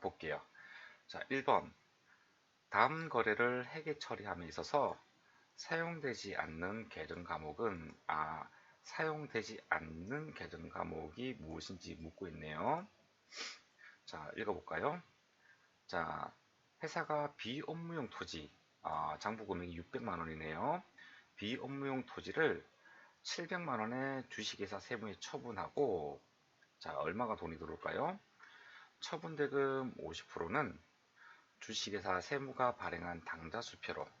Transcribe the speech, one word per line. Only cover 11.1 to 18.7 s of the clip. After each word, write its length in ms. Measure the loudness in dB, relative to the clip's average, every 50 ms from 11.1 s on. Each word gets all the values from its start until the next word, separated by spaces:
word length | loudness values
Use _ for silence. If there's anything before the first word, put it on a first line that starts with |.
| -6 -6 -6 -6 -6 -6
무엇인지 560 | -8 -6 -6 -6 -6 -8 -10 -10 -8 -10 -10
묻고 320 | -8 -10 -10 -8 -8 -8 -8
있네요. 580 | -6 -8 -6 -4 -2 0 2 2 2 2 -2 -8 _ _ -20 _ _ _ _ -14 -8 -8 -6 -6 -8 -10 -16 _ _ -20 -20 -20 -18 -16 -12
자, 260 | -10 -8 -6 -6 -6 -2
읽어볼까요? 680 | 0 0 0 0 -2 -2 -2 0 2 2 2 2 0 -6 -14 _ _ _ _ _ _ -20 -20 -20 -20 -20 _ _ _ _
자, 440 | -2 0 0 2 2 0 -2 -4 -6 -6 -14 _ _ _ _ _ _ _ -6
회사가 500 | -6 -2 0 0 2 4 4 2 2 2 -2
비업무용 760 | -4 -4 -2 -2 -2 -2 -4 -4 -4 -4 -2 -2 -2 -2 -2
토지, 400 | -2 -4 -4 -4 -4 -6 -8 -8 -14 -20 _ _